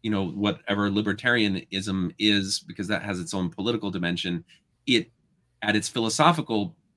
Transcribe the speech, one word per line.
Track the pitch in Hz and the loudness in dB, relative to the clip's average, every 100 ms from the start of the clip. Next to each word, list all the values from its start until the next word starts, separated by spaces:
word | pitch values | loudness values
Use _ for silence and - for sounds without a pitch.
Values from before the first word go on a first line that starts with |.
you | 110 | 0
know, | 104 95 | 0 0
whatever | 101 104 95 - 101 101 | 0 -2 -2 -2 0 2
libertarianism | 98 104 95 123 120 104 95 - 95 101 95 90 - | 2 0 0 2 2 2 0 -4 -6 -2 -2 -2 0
is, | 107 104 95 - | 2 2 0 -4
because | - - 95 | -8 -8 -4
that | 101 | -4
has | 101 92 | -2 -6
its | 85 | -4
own | 98 90 | -4 -4
political | - 98 117 101 | -2 -2 -2 -2
dimension, | 90 87 87 92 87 - _ _ _ - | -2 -2 -2 -4 -6 -8 _ _ _ 2
it, | 120 - _ _ _ _ _ | 2 2 _ _ _ _ _
at | 107 104 | 0 0
its | 104 | 0
philosophical | - 113 - 156 165 - 113 101 - _ | -2 -2 4 4 4 0 -2 -2 -8 _